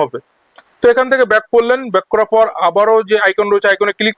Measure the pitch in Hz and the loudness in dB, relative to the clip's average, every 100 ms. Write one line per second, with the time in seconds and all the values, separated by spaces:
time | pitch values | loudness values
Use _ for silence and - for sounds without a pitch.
0 | 143 120 - _ _ _ _ _ 240 233 | -2 -6 -16 _ _ _ _ _ 2 2
1 | 254 262 240 214 - 233 233 262 254 190 | 0 0 2 0 0 -2 -2 -4 -2 -4
2 | - 214 214 220 220 - 175 170 214 220 | -2 -2 0 0 0 0 -2 0 2 0
3 | 196 208 202 190 208 202 202 190 208 - | 0 0 0 -2 0 0 0 0 -2 -2
4 | 214 | -4